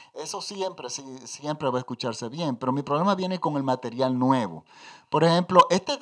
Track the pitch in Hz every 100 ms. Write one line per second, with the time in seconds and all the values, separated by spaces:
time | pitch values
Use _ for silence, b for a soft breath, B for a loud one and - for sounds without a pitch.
0 | B - 156 196 - 202 190 165 131 -
1 | 135 131 - - 147 151 139 127 123 123
2 | 123 110 117 135 151 117 127 139 139 147
3 | 190 185 185 185 160 147 135 127 120 120
4 | 131 127 131 131 101 80 - B B B
5 | B 151 165 170 175 185 170 180 - 285